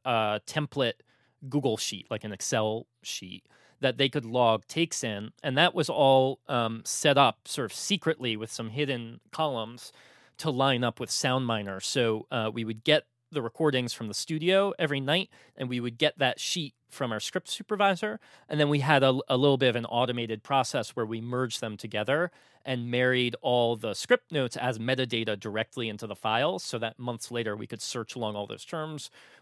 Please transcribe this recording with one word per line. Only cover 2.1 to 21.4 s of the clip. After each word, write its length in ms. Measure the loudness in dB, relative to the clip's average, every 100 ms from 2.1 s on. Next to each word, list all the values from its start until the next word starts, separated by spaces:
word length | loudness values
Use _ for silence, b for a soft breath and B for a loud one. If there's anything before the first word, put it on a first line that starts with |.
like 140 | -8
an 80 | -6
Excel 540 | -8 -2 0 0 -2 -8 _
sheet, 440 | -12 -10 -10 -18 _ b b b
that 180 | -2 2
they 100 | 0
could 160 | 0
log 420 | -2 4 4 4 0
takes 360 | -2 -2 -2
in. 280 | -4 -4 -8 _
And 160 | -2 4
that 160 | 4
was 160 | 4 0
all, 480 | 4 8 8 6 0 -2
um, 340 | 0 0 -2
set 340 | -6 2 4 8
up 300 | 6 4 -8
sort 180 | -4 -4
of 80 | -4
secretly 600 | -2 0 0 -2 -2 -4
with 140 | -6
some 200 | -8 -8
hidden 500 | -4 -2 -4 -8 -16 _
columns 600 | -2 -2 -2 -6 -10 -18 B B B B -6
to 120 | -2
line 340 | 2 4 4
up 160 | 2 -2
with 100 | -4
SoundMiner. 720 | 0 0 2 0 -2 -2 -6
So, 440 | -2 2 2 0 -2
uh, 200 | -4 -2
we 120 | -4
would 200 | -6 -2
get 200 | 2 2 2 _ _
the 120 | -6
recordings 500 | -6 0 2 2 -2
from 160 | -6 -6
the 60 |
studio 580 | -6 -4 -2 2 4 2 0
every 220 | -2 0
night, 300 | 0 0 -2 b b -8
and 120 | -4
we 120 | -4
would 180 | -4 0
get 200 | 0 2
that 200 | 0 0
sheet 360 | -4 -4 -6 _ _
from 200 | -6 -4
our 80 | -2
script 280 | -4 -6 -6
supervisor. 720 | -10 -4 2 2 2 -2 -6 B B B
And 120 | 2
then 80 | 4
we 120 | 4
had 220 | 6 6
a, 160 | 8 4 2
a 80 | 4
little 180 | 6 6
bit 140 | 4
of 60 | 2
an 100 | -2
automated 560 | 0 0 -2 -4 -6
process 480 | 0 0 2 -2 -4
where 160 | -4 -4
we 140 | -4
merged 380 | -4 -2